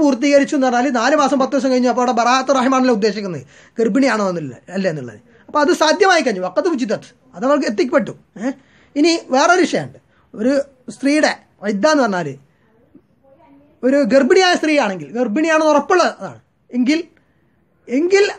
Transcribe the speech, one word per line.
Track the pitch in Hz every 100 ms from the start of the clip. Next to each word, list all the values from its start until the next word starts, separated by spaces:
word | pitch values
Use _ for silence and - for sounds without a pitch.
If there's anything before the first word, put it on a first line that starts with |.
പൂർത്തീകരിച്ചു | 294 240 285 285 277 302
എന്ന് | 254
പറഞ്ഞാൽ | 240 269
നാല് | 247 240 302
മാസം | 269 277
പത്ത് | 262
ദിവസം | 277 262
കഴിഞ്ഞു. | 254 247
അപ്പൊ | 240
അവിടെ | 247 233
ബറാഅത്തുർ | 233 262 269 262
റഹിം | 247 262
ആണല്ലോ | 254
ഉദ്ദേശിക്കുന്നത്, | 220 214 202 196 151 - - - -
ഗർഭിണിയാണോ | 226 262 262 220 190
എന്നില്ല | 175 143 117 - 190
അല്ലേ | 190
എന്നുള്ളത്. | 156 123 107 _ _ -
അപ്പൊ | 294
അത് | 294
സാധ്യമായി | 339 311 320 381 339
കഴിഞ്ഞു, | 247 190 180
വഖത്ത് | 294 349
ഉജിദത്, | 285 226 175 - _ _
അത് | 175 254
അവൾക്ക് | 294 302
എത്തിക്കപ്പെട്ടു. | 208 262 311 165 - _ -
ഏ? | 247 262 _ _ _ 285
ഇനി | 330 330 -
വേറൊരു | 262 330 359 311
വിഷയമുണ്ട്. | 190 135 - _ _ _
ഒരു | 202 240 277 277 _ -
സ്ത്രീയുടെ | - 277 302 277 - _ - 202
ഇദ്ദ | 202 311
എന്ന് | 302
പറഞ്ഞാല് | 233 185 151 131 _ _ _ _ _ - _ _ _ _ _ - _ -
ഒരു | 247 285 240
ഗർഭിണിയായ | 269 262 370 359
സ്ത്രീയാണെങ്കിൽ, | 349 311 294 214 185 143
ഗർഭിണിയാണെന്ന് | 233 247 214 320 311 311
ഉറപ്പുള്ളതാണ് | 294 285 359 254 - 190 117 _ _ _
എങ്കിൽ, | 254 247 320 - _ _ _ _ _ _ _ -
എങ്കിൽ | 254 349 392 403